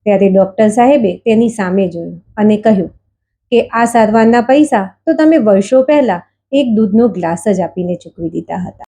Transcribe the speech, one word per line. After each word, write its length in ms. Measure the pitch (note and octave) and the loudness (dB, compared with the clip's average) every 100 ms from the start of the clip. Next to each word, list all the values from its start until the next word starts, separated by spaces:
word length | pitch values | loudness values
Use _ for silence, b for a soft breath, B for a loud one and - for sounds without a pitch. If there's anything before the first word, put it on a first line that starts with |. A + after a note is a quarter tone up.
ત્યારે 260 | G#3 G3 G3 | -2 2 2
ડોક્ટર 380 | F#3+ F#3+ - G#3+ | 2 0 0 0
સાહેબે 500 | A3 B3 C#4+ G3+ F3 | 2 2 2 0 -4
તેની 320 | A#3 A3 A#3 | -2 0 0
સામે 380 | A3+ F#3 F#3+ F#3 | -2 -4 -2 -4
જોયું 380 | E3+ E3+ F3 _ - | -6 -14 -16 _ -2
અને 200 | G#3+ G#3+ | 0 2
કહ્યું 320 | A3 G3 E3+ - _ _ _ _ _ | 2 0 -2 -10 _ _ _ _ _
કે, 160 | A#3 - | -2 -2
"આ 180 | A3+ A#3 | -2 -2
સારવારના 560 | A#3 G#3+ A3+ A3+ A#3+ | 0 2 2 2 2
પૈસા 600 | A#3 C#4 D4+ A3+ F#3+ - - | 2 2 2 0 -4 -6 -4
તો 80 | |
તમે 240 | D#4+ D#4 D#4+ | 0 2 2
વર્ષો 460 | G#3+ G3 G3 C4 | 2 2 2 0
પહેલા 380 | C4 D4 B3 F3 - _ _ | 2 0 0 -4 -8 _ _
એક 240 | C4+ B3+ G#3+ | -2 0 0
દૂધનો 320 | A3 G#3+ A#3 | 0 2 0
ગ્લાસ 360 | F3+ E3 E3+ A3 | -2 -4 -4 -2
જ 120 | F#3 | -2
આપીને 360 | E3+ - F3 F3+ | -4 -6 -6 -8
ચૂકવી 340 | E3 - E3+ | -10 -12 -10
દીધા 260 | E3 E3 E3+ F3+ | -8 -10 -10 -10
હતા." 160 | - | -14